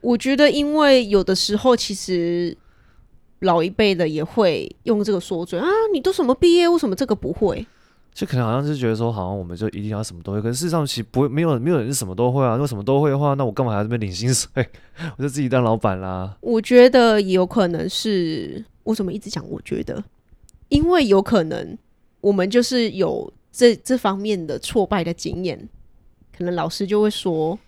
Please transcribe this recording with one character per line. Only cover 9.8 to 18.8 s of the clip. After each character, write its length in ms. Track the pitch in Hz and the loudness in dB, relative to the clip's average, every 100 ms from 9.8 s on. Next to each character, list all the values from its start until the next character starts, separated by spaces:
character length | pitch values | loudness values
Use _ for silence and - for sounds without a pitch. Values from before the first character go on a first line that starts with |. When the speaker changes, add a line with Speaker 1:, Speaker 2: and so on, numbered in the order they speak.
Speaker 2:
定 60 | 104 | -6
要 160 | 107 | -6
什 100 | 110 | -8
么 80 | 87 | -10
都 120 | 85 | -6
会， 80 | 101 | -4
可 80 | 110 | -4
是 60 | 123 | -4
事 100 | 170 | -2
实 40 | |
上 160 | 165 143 | -2 -2
其 100 | - | -6
实 80 | |
不 180 | 110 123 | -4 0
会， 60 | 143 | 0
没 120 | 143 | 2
有， 160 | 170 135 | 0 0
没 120 | 135 | 0
有 80 | 170 | 0
人 100 | 113 | 0
是 60 | |
什 120 | 135 98 | -4 -6
么 80 | |
都 160 | 92 120 | -2 0
会 140 | 131 | 2
啊。 80 | 131 | 2
如 40 | 113 | 2
果 100 | 143 | -2
什 80 | 113 | -4
么 80 | |
都 180 | 104 139 | 0 2
会 80 | 151 | 2
的 80 | 139 | 0
话， 160 | 147 139 | 0 0
那 100 | 131 | -2
我 60 | |
干 120 | 101 127 | -2 -2
嘛 60 | |
还 60 | 104 | 0
在 60 | |
这 40 | 107 | -2
边 140 | 117 | -2
领 100 | 104 | -4
薪 220 | 90 117 | -4 -2
水？ 160 | 127 - - 123 - | 0 -2 -4 -4 -6
<laughs> 320 | - - 165 - | -20 -12 -12 -6
我 80 | |
就 60 | 139 | -6
自 100 | 135 | -4
己 80 | 135 | 0
当 160 | 127 | 2
老 140 | 120 110 | 2 2
板 200 | 113 95 | 0 -2
啦。 340 | 95 92 92 101 | -6 -8 -8 -10
Speaker 1:
我 200 | - 226 | -2 -2
觉 280 | 214 247 247 | 4 8 8
得 320 | 254 233 214 | 8 6 4
有 240 | 196 185 180 | 2 2 2
可 220 | - 180 | 2 0
能 220 | 170 160 | 0 -4
是， 720 | - 220 196 170 156 76 - 220 _ | -4 -2 -2 -2 -4 -8 -12 -16 _